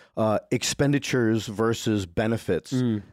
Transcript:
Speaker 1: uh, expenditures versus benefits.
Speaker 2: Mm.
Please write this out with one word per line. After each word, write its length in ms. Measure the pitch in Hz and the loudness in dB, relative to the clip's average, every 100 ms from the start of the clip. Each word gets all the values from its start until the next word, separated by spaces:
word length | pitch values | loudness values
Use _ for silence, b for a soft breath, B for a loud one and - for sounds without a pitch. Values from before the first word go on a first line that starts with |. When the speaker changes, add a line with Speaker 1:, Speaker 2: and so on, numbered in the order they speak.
| B B | B B
Speaker 1:
uh, 220 | 110 107 - | 0 0 -2
expenditures 960 | 127 - - 143 143 - 131 113 110 104 | -4 -2 -2 0 0 0 2 2 2 0
versus 640 | 101 113 113 - 107 92 | -2 0 0 0 -2 -2
benefits. 680 | 85 110 113 - 85 - | -2 0 -2 -2 -2 -2
Speaker 2:
Mm. 300 | 127 123 107 - | -2 0 -2 -6